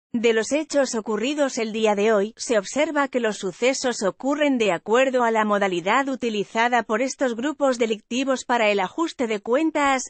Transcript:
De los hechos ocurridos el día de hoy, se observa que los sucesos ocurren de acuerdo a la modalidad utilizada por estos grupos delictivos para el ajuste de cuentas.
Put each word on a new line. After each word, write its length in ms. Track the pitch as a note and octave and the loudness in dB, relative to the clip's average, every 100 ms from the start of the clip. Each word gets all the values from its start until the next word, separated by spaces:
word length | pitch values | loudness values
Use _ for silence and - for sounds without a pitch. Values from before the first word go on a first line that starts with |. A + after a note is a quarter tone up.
| _ | _
De 180 | A#3+ A#3 | 0 2
los 220 | A3 G#3+ | 2 0
hechos 420 | C#4+ D#4 C#4+ C4 A#3 | -2 0 0 0 -2
ocurridos 600 | A3 G#3+ A#3+ D4+ C#4 - | -4 -2 -2 0 -2 -2
el 160 | A3 | -4
día 200 | A3 A3 | 0 0
de 200 | G3+ G#3+ | 2 2
hoy, 200 | G#3+ G#3 - | 2 0 -4
se 200 | - A3 | -2 -2
observa 520 | F#3+ C4 D#4+ D4 C4+ | 0 -2 0 0 0
que 100 | B3+ | 0
los 180 | A3 G#3 | -2 -4
sucesos 640 | F#3+ - B3 C4+ B3+ A#3 | -8 -2 0 0 -2 -2
ocurren 560 | G3 - C4 D4 D4 B3+ | -2 -2 -2 0 2 2
de 140 | G3 | 0
acuerdo 520 | E3 - A#3 C4 B3+ A#3 | 0 2 2 2 2 2
a 60 | |
la 120 | A3+ | 2
modalidad 640 | G#3+ G#3 G3 F3 E3+ A#3+ C#4 | 2 2 0 -2 0 0 0
utilizada 760 | C4 A#3 G#3 F#3+ A3+ A#3 A#3+ | -2 -4 -4 -4 0 2 2
por 180 | A3 A3 | 0 -2
estos 340 | C4 - C4 A3+ | -2 -2 -4 -2
grupos 420 | C#4 D4 C#4 A#3+ | -4 0 0 0
delictivos 680 | A#3 G#3+ - A#3+ C4+ F3+ - | -2 -4 -4 -4 -2 -2 0
para 260 | A#3+ G#3+ | 0 2
el 80 | G3+ | 2
ajuste 480 | F#3 - E4 - A#3 | 0 -2 -4 -2 -4
de 140 | G#3+ | -4
cuentas. 640 | A3+ B3+ D#4+ D4+ C#4 C4 | 0 0 0 0 2 0